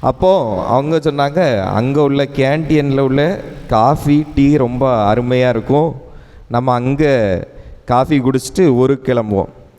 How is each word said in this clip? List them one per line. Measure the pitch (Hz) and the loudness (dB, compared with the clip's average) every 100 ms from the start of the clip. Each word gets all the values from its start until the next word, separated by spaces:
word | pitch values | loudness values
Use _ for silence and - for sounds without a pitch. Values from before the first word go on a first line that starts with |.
அப்போ | 127 131 185 190 120 95 - | -2 0 2 2 0 -4 -2
அவங்க | 123 147 160 | -2 0 -2
சொன்னாங்க, | 151 143 143 151 165 110 95 98 | -2 -2 -2 0 0 0 -2 -2
"அங்க | 123 143 | 0 0
உள்ள | 143 139 | 0 0
கேன்டீன்ல | 139 139 131 151 151 156 143 135 | -2 0 0 0 0 0 2 0
உள்ள | 135 135 151 196 - - - | 0 0 0 -4 -10 -16 -2
காஃபி, | 113 120 147 143 147 151 | 2 2 2 2 0 0
டீ | - 139 147 | 2 2 4
ரொம்ப | 120 123 135 120 104 | 0 0 0 0 2
அருமையா | 110 123 127 127 | 0 0 0 2
இருக்கும், | 113 - 139 160 131 - - - - - | 0 0 0 0 -6 -16 -20 -20 -20 -6
நம்ம | 120 131 | -4 -2
அங்க | 123 123 143 151 131 104 87 - - - - | -2 -2 0 2 2 0 -2 -6 -16 -20 -20
காஃபி | - 127 135 147 | -2 0 2 0
குடிச்சிட்டு | 123 131 - - 180 123 | 2 -2 -4 0 2 4
ஊருக்கு | 131 135 - | 2 0 0
கிளம்புவோம்." | 120 107 98 - - - | -2 0 -2 -4 -10 -20